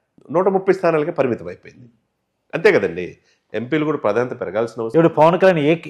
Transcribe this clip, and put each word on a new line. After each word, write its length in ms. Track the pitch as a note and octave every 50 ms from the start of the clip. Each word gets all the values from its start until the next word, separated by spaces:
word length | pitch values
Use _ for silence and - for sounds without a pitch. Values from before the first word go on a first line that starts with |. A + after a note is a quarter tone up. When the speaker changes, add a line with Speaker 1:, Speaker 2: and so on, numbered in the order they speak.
| _ _ _ _ _ -
Speaker 1:
నూట 160 | B2+ E3 F#3 G3+
ముప్పై 260 | F#3+ F#3+ F#3+ G3 F3+
స్థానాలకే 380 | F#3 - E3+ D#3+ D#3 D3 E3
పరిమితం 360 | E3+ - C3+ B2+ A2+ - F#2+ F2
అయిపోయింది. 420 | F2+ - - - - - B2 A#2+ _ _ _ _ _ _ _ _ _ _ _ _ -
అంతే 180 | D#3 E3 F#3
కదండి, 460 | F3+ C3 G2 F2+ E2 F2 F2+ E2 D2 - _ _ _ _ _ _ -
ఎంపీలు 320 | G#2+ A#2 B2 D#3+ D#3 D3+
కూడా 120 | D3+ D3 C#3
ప్రాధాన్యత 440 | - G#2+ G#2 A2 B2 B2 A#2+ A2+
పెరగాల్సిన 400 | F#2 E2+ F2+ G#2 A#2 A#2+ - -
అవసరం. 180 | A2+ A#2 - D#3+
Speaker 2:
ఇప్పుడు 220 | E3 E3 E3 -
పవన్ 180 | D3+ D#3+ E3+ F3+
కళ్యాణ్ 200 | F#3 F#3+ F#3 E3
ఏ, 180 | C#3+ C#3+ E3+ E3 - -